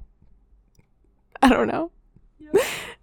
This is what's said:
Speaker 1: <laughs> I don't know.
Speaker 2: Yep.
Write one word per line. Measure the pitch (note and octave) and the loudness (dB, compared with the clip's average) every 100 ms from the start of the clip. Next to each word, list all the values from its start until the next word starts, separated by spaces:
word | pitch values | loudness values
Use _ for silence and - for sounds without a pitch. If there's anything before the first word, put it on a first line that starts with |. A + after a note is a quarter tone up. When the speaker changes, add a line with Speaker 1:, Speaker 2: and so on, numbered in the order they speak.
| - _ - - _ - | -20 _ -20 -20 _ -20
Speaker 1:
<laughs> | _ _ _ _ _ _ _ - | _ _ _ _ _ _ _ 2
I | C4 | 4
don't | B3 A3+ | 4 0
know. | - E4+ - _ - - - | -4 -8 -12 _ -20 -20 -20
Speaker 2:
Yep. | D4+ F#4 C5+ - - - | -2 -2 -2 -6 -14 -18